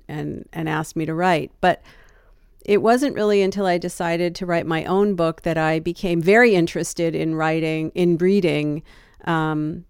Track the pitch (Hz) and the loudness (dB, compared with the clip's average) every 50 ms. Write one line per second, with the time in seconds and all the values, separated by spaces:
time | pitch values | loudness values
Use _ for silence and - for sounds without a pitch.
0 | - - 147 151 147 147 - - - - - 160 160 156 151 156 160 - - 165 | -12 -12 -10 -10 -8 -8 -10 -12 -14 -12 -10 -8 -6 -4 -4 -4 -4 -4 -6 -6
1 | 156 156 160 160 180 185 175 151 143 - - _ - 180 - - - - - - | -6 -4 -4 -2 0 0 0 0 -2 -6 -6 _ 2 2 2 0 -4 -14 -20 -20
2 | - - _ _ _ _ _ _ _ _ _ _ _ - 208 196 - 220 240 254 | -20 -20 _ _ _ _ _ _ _ _ _ _ _ 0 0 2 4 4 2 2
3 | 285 277 - - 214 208 208 202 196 185 190 202 196 185 175 180 170 180 - - | 2 -2 -2 -2 0 2 2 2 2 0 0 -2 0 0 0 0 -2 -6 -6 -6
4 | 185 170 170 170 175 175 170 - 190 175 170 170 - 160 165 160 - - 185 196 | -4 -4 -2 -2 -2 -2 -4 -6 -4 -2 -2 -2 -2 -2 -4 -4 -2 0 0 2
5 | 208 208 196 170 165 165 160 - - 170 160 160 156 156 160 160 160 170 170 - | 2 2 2 0 0 -2 -2 -4 -4 -4 -2 0 0 0 0 -2 -2 -4 -6 -6
6 | - 185 170 170 156 185 208 226 247 233 202 175 165 170 - 165 170 - - - | -4 -2 -2 0 2 4 6 6 8 6 6 4 2 2 0 -4 -6 -4 -4 -2
7 | 170 165 156 156 160 160 160 160 156 160 160 160 160 156 160 160 156 156 - - | -2 -2 0 -2 -2 -2 -2 -2 0 0 0 0 -2 -2 -2 -4 -4 -6 -2 0
8 | 180 175 170 160 180 185 202 202 180 160 147 151 147 151 147 160 - - - - | 2 2 2 2 2 2 2 4 2 2 0 0 -2 -2 -4 -6 -8 -12 -20 -20
9 | - _ _ - - 185 165 160 156 156 156 151 151 151 170 175 175 - | -20 _ _ -12 -6 -4 -2 -2 0 -2 -2 -2 -4 -4 -6 -8 -12 -8